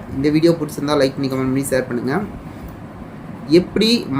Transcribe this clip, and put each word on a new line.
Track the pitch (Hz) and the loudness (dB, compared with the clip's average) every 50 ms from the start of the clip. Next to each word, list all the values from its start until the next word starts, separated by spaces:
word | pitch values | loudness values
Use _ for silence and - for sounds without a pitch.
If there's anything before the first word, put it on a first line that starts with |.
| - - - 135 | -8 -8 -4 0
இந்த | 139 151 147 | 2 4 4
வீடியோ | 160 160 170 160 151 | 6 6 6 4 4
பிடிச்சிருந்தா | 151 147 - 151 143 147 151 143 | 0 -6 -4 -4 -2 0 2 4
லைக் | 135 135 - | 4 2 2
பண்ணி, | 143 139 131 | -2 -2 -2
கமெண்ட் | 131 131 131 131 131 | 0 0 0 0 0
பண்ணி, | 139 135 - | 0 0 0
ஷேர் | 131 127 123 - | 0 0 0 0
பண்ணுங்க. | 120 117 110 127 143 196 208 - - - - - - - - - - - - - - - - - - - - - - - - 139 151 175 | -4 -2 -2 0 -2 -2 -2 -4 -10 -12 -14 -14 -14 -12 -14 -14 -14 -14 -16 -16 -16 -16 -16 -16 -16 -16 -14 -14 -14 -10 0 4 4 4
எப்படி | 185 - - 214 220 226 - - - - 135 | 4 4 0 2 4 4 4 2 0 0 2